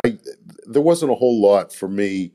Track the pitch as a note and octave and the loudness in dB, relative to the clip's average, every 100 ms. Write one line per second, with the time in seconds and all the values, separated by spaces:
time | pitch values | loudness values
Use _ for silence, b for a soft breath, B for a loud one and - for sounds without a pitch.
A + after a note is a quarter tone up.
0 | A#2+ G#2+ - - - - - B2+ D#3 E3+ | -4 -4 -14 -20 -20 -20 -4 0 2 0
1 | D3+ A#2 B2+ A#2 G2+ G2+ F2 - F#2+ G2 | 0 0 0 4 4 4 0 -10 -8 -4
2 | G2+ F#2+ F#2 | -4 -4 -8